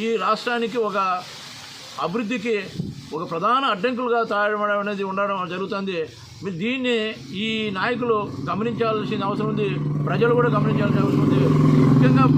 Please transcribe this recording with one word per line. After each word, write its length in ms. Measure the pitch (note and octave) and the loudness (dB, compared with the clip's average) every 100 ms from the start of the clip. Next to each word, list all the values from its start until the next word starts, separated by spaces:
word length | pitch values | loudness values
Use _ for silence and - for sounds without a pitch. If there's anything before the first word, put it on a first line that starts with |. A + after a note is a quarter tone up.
ఈ 40 | A3+ A3 F#3 | -2 0 0
రాష్ట్రానికి 520 | G#3+ B3 A#3+ A#3 A#3+ G#3 | -2 -2 -2 -2 -2 -2
ఒక 80 | G3 F#3+ F3+ - - - - - - - - D#3+ | -2 -2 -2 -6 -14 -16 -18 -18 -18 -16 -6 -4
అభివృద్ధికి 500 | A3+ G#3 B3 A#3 G#3 F#3 - - - - D3+ | -4 -4 -4 -2 -4 -4 -8 -8 -10 -10 -8
ఒక 80 | F3 | -6
ప్రధాన 320 | E3 G3+ B3+ C4+ | -2 0 2 0
అడ్డంకులుగా 480 | G3 A#3+ B3 B3 A#3 A3+ | 0 -2 -2 0 0 0
తయారవడం 480 | G#3 G#3 G#3 G#3 G3+ | 0 0 0 0 0
అనేది 200 | G3+ G3+ G3 | -2 -4 -4
ఉండడం 260 | F#3+ G3+ G3 F3 | -2 -2 -2 -4
జరుగుతుంది. 460 | F#3 F#3+ G3 G3 E3+ D#3 - - - | -6 -6 -4 -4 -4 -6 -10 -20 -12
మీరు 140 | F#3 E3 | -8 -4
దీన్ని, 340 | A3 C4 B3 A#3 G#3+ - - F#3 A3 | -4 -2 0 0 -2 -6 -10 -6 -4
ఈ 20 | A3 G#3+ F#3+ | -2 -4 -2
నాయకులు 400 | G#3+ A#3 A#3+ G#3+ G3+ - - | -2 -2 0 0 -2 -6 -6
గమనించాల్సిన 760 | F#3 A#3 A3 A3+ G#3+ G3+ G#3+ G3 | -2 -2 -2 0 0 -2 -2 -2
అవసరం 200 | G#3 G#3+ | -2 -2
ఉంది, 160 | G#3+ G3+ - - - D#3+ | -2 -2 -2 -2 -2 0
ప్రజలు 260 | F#3+ A#3+ A#3+ | 2 4 4
కూడా 100 | A#3+ G#3 | 4 2
గమనించాల్సిన 460 | G#3+ G#3 G#3 G3+ - | 2 2 2 2 2
అవసరం 180 | D3 C#3+ | 4 4
ఉంది. 140 | B2+ - - - - C3 | 4 4 6 6 6 6
ముఖ్యంగా 340 | - B3+ B3+ B3+ | 6 6 6 6